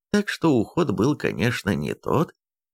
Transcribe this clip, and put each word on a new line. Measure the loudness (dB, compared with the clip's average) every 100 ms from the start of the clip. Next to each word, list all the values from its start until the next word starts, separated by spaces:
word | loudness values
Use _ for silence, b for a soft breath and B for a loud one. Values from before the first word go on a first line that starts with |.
| _
так | -2 -2
что | -2 2
уход | 2 2 0 0
был, | 0 0 0
конечно, | -2 -2 -2 -2 -2
не | -2 -4
тот, | -6 -2 0 0 -6 _ _ _